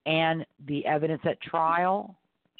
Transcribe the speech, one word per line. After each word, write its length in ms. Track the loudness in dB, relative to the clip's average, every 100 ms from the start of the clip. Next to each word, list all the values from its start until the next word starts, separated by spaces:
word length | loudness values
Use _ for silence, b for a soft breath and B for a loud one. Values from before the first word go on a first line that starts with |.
| -2
and 400 | 2 2 0 -4 -12 -6
the 180 | -4 0
evidence 360 | 0 0 -2 -2
at 160 | -4
trial. 760 | -2 0 2 2 2 0 -4 -16 _ _ _ -2